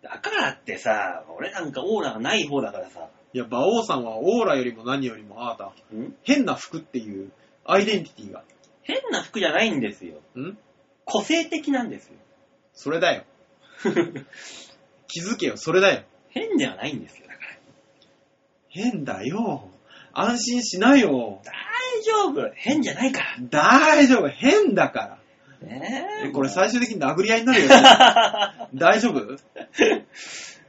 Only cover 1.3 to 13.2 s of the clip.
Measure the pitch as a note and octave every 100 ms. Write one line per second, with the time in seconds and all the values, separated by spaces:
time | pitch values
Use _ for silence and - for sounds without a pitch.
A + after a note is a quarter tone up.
1.3 | E2 E3+ F#3+ D#3+ C3+ D#3 G#3+ D3+ A2 B2+
2.3 | A3 D3 C#3 G#2+ G2 F#2 - - _ _
3.3 | B2+ A#2+ A#2+ D3+ A#3 - C#3+ A#2 A2+ D3
4.3 | A#3 G3+ C#3+ B2 A2+ A#2 C#3 C3 G#2+ G#2
5.3 | G#2+ A#2+ A2+ G2 - _ A2 B2+ - -
6.3 | C#4+ G#3+ C3 - D#3+ D#3 C3 G#2+ G2 G2
7.3 | _ _ _ - F#3 G#3 G3+ D#3+ _ G2+
8.3 | F#2+ - _ _ _ - C5 B4+ C4+ -
9.3 | A3 F3 D#3 A3+ D#3+ A2 G#2 F2+ D2+ _
10.3 | B2 D3+ G#3 _ _ _ _ - G#3+ G#3
11.3 | D#4+ D#4+ D#4+ - C4+ A3+ A#2+ - - _
12.3 | _ _ _ _ _ - D#3+ F3 C#3